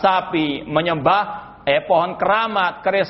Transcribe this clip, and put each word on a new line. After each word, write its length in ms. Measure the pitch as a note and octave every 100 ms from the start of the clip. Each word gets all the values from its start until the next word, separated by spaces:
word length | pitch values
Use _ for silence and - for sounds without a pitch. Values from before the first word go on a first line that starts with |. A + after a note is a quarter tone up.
sapi, 640 | G3 F#3 F3+ E3 D3+ C#3 A2
menyembah, 540 | D3+ E3+ D#3+ C#3 G3 G3+ - - -
eh, 160 | - C#3+ -
pohon 320 | E3+ F3+ F3
keramat, 640 | F3+ G#3+ A3+ G#3 F3+ -
keris 240 | F#3+ G3